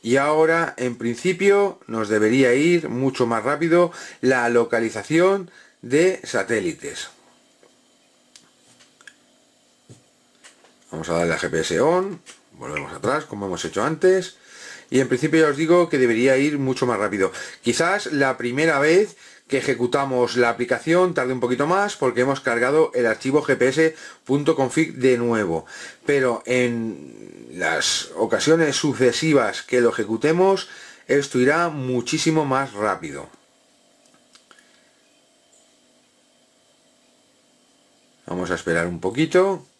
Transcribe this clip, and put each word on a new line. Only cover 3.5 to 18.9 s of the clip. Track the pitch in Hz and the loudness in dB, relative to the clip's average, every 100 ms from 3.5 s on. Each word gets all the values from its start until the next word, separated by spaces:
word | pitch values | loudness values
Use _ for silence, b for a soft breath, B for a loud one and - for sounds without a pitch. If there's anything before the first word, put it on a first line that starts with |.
| 147 165 170 175 B B B | -2 2 4 2 B B B
la | 123 127 120 | 0 2 2
localización | 120 117 117 113 107 98 160 185 196 180 b b b | 2 2 0 -2 -6 -2 2 4 2 -4 b b b
de | 113 139 180 185 | -2 2 2 0
satélites. | - 120 - 113 90 78 - - - _ _ _ _ _ _ _ _ _ _ _ _ - _ _ _ _ _ _ - _ _ _ _ _ _ _ _ - _ _ _ _ - _ _ _ _ | -6 -4 -2 -2 -2 -8 -12 -12 -14 _ _ _ _ _ _ _ _ _ _ _ _ -20 _ _ _ _ _ _ -20 _ _ _ _ _ _ _ _ -20 _ _ _ _ -20 _ _ _ _
Vamos | 80 80 | -12 -4
a | 85 | 0
darle | 85 | 0
a | 80 | -2
G | 80 | -2
P | 80 | -4
S | 80 85 | -2 2
on, | 139 180 190 170 - - _ | 2 2 -2 -10 -16 -20 _
volvemos | - - 151 69 | -16 -12 -10 -10
atrás | - 104 143 143 | -6 -4 -4 -6
como | 104 98 | -10 -8
hemos | 87 | -6
hecho | 82 95 | -6 -2
antes | 120 160 185 190 180 - B B B B B | -2 2 2 2 -2 -16 B B B B B
y | 131 | -2
en | 131 | 0
principio | 127 151 156 | 0 0 2
ya | 156 | 2
os | 139 | 2
digo | 160 175 165 | 2 4 4
que | 147 | 2
debería | 127 113 127 131 | 2 2 2 2
ir | 143 147 | 2 -2
mucho | 131 127 | -2 -2
más | 127 110 | -2 0
rápido. | 104 98 95 B B B | -2 0 -2 B B B
Quizás | - - 165 202 - | -4 0 0 -2 -4
la | 147 135 123 | 0 0 0
primera | 120 127 160 143 | -4 0 0 2
vez | 147 | 4